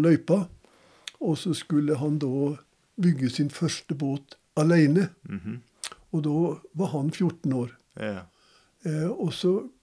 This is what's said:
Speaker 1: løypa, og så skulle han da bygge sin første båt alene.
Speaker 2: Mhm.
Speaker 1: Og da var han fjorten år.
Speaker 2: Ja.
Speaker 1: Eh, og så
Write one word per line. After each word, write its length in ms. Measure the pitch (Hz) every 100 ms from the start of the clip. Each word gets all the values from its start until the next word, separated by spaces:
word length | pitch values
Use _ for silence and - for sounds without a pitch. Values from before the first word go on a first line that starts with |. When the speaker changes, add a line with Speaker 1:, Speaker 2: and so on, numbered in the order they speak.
Speaker 1:
løypa, 460 | 165 151 - 196 175 - _ _ _ _ - -
og 160 | 233 151
så 180 | 185
skulle 420 | 151 - 147 147 147
han 220 | 147 151
da 380 | 139 135 143 147 _ _ _ -
bygge 300 | 175 139 127
sin 180 | - 143
første 460 | - 165 - -
båt 400 | 143 139 139 - - _ -
alene. 540 | 156 170 147 165 185 - -
Speaker 2:
Mhm. 320 | 98 90 123 - _ - - _
Speaker 1:
Og 100 | 165
da 360 | 151 151 170 151 -
var 140 | 151 180
han 220 | 143 147
fjorten 400 | - 175 - -
år. 180 | 131 120 - _ -
Speaker 2:
Ja. 220 | 107 95 87 _ _ _ _ _
Speaker 1:
Eh, 220 | 170 156 165
og 220 | 294 185
så 360 | - 180 196 254 -